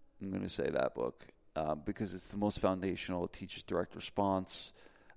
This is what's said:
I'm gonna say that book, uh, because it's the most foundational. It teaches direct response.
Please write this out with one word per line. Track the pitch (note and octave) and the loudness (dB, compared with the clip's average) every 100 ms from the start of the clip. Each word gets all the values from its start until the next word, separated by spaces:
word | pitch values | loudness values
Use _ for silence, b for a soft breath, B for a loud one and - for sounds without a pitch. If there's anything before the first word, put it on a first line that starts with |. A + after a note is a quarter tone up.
| - - | -20 -10
I'm | G2 | -4
gonna | G2 G2 | -2 -2
say | - C#2+ | 0 2
that | C#2 C2 - | 2 2 2
book, | B1 - - - - D#2 | -2 -2 -14 -20 -8 -2
uh, | D#2 D2+ | 0 0
because | F2 - G#2 | -2 -2 -4
it's | F2+ - | -4 -6
the | G2+ | 0
most | G#2 - | 0 4
foundational. | G2+ F#2+ F#2+ F2+ - F2+ F2 | 4 4 2 -2 -2 -2 -2
It | |
teaches | - F#2 - | -4 -8 -10
direct | - F2 F2+ F2+ | -2 0 0 -4
response. | - - G2 F#2+ F#2 - - b b b b | -4 2 4 4 2 -6 -10 b b b b